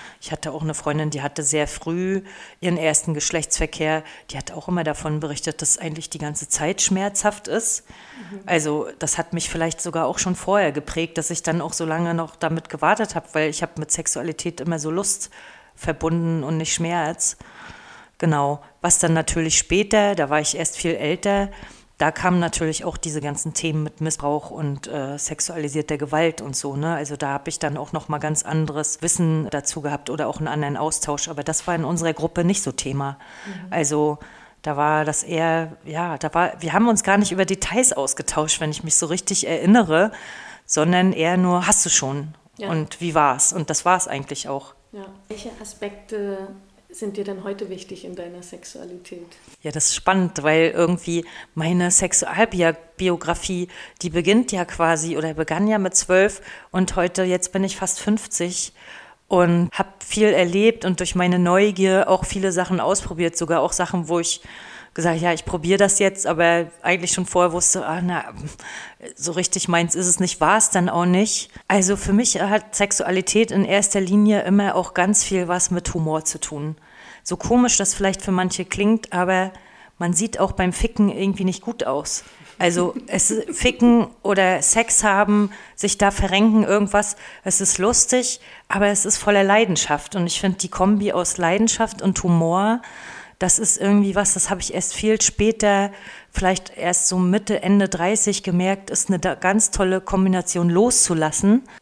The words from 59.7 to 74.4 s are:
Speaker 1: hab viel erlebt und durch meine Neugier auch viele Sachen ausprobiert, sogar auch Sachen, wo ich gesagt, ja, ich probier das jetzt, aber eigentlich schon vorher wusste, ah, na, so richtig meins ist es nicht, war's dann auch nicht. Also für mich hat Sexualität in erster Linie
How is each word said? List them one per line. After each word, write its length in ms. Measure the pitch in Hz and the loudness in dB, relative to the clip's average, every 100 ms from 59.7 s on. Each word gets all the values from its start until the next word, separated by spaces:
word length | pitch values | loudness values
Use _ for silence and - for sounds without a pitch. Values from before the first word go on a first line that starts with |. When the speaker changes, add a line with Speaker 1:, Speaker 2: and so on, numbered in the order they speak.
Speaker 1:
hab 300 | - 190 - | -2 -6 -6
viel 300 | - 208 214 | -8 2 4
erlebt 520 | 165 180 190 220 226 | 6 4 4 4 4
und 140 | 190 180 | -2 -2
durch 160 | 180 | -2
meine 240 | 185 180 180 | 0 2 4
Neugier 680 | 175 180 208 185 190 185 - | 4 4 4 4 4 4 4
auch 160 | 185 | 2
viele 260 | - 202 190 | 0 -2 -2
Sachen 300 | 175 175 180 | 0 0 0
ausprobiert, 560 | 123 190 - 165 170 - | 0 0 -4 -2 -2 -2
sogar 240 | 160 165 | 0 2
auch 120 | 160 | 2
Sachen, 360 | - 180 185 156 | 0 -2 -2 0
wo 100 | 170 | -2
ich 220 | 170 - - - - - - | 0 -4 -8 -20 -18 -20 -14
gesagt, 280 | - 175 165 | -2 0 2
ja, 120 | 175 | 0
ich 120 | 165 | 0
probier 340 | - 175 160 190 | -4 -4 2 4
das 220 | 196 - | 4 4
jetzt, 260 | 196 190 - | 2 2 -2
aber 400 | 165 170 170 165 - | 2 4 4 0 -4
eigentlich 300 | - 180 180 | -2 0 0
schon 120 | - | -2
vorher 280 | 180 185 175 | 0 2 2
wusste, 340 | 170 - 185 139 | 2 0 0 -2
ah, 140 | 165 | -4
na, 220 | 180 170 - - 147 - - - - - - | -2 -2 -6 -10 -14 -14 -16 -16 -16 -18 -18
so 160 | - - | -8 -4
richtig 380 | 170 180 190 - | -2 -2 -2 0
meins 260 | 170 170 | 2 2
ist 140 | - 180 | 0 0
es 100 | 180 | 0
nicht, 220 | 180 - | 0 2
war's 300 | 156 214 214 | 4 4 4
dann 180 | 190 175 | 2 2
auch 160 | 170 | 2
nicht. 440 | 175 180 214 - - - - | 4 4 2 0 -8 -12 0
Also 280 | 196 185 196 | 2 2 0
für 160 | - | 2
mich 280 | 202 240 - | 2 2 0
hat 340 | 196 208 - | 0 0 0
Sexualität 800 | - 202 - - 185 185 214 226 | -2 0 0 0 0 2 2 2
in 120 | 196 | 2
erster 360 | 196 196 202 202 | 2 2 2 0
Linie 420 | 190 202 208 208 | 2 4 4 4